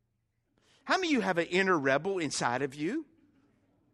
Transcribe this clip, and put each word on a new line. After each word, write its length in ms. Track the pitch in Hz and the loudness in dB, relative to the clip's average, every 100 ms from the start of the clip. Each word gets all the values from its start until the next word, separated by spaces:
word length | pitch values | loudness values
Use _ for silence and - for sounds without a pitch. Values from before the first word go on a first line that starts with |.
| _ _ _ _ _ _ _ _ | _ _ _ _ _ _ _ _
How 120 | - 349 | -4 -2
many 120 | 359 | 2
of 40 | |
you 80 | 269 | 0
have 180 | 190 170 | 0 0
an 80 | 165 | 0
inner 320 | 180 190 175 | 2 2 2
rebel 400 | 135 139 180 190 | 4 2 0 -4
inside 440 | 147 - 131 123 | -4 -2 -2 -2
of 120 | 139 | -4
you? 320 | 143 156 302 311 _ _ _ _ _ _ _ _ | -6 -6 -6 -8 _ _ _ _ _ _ _ _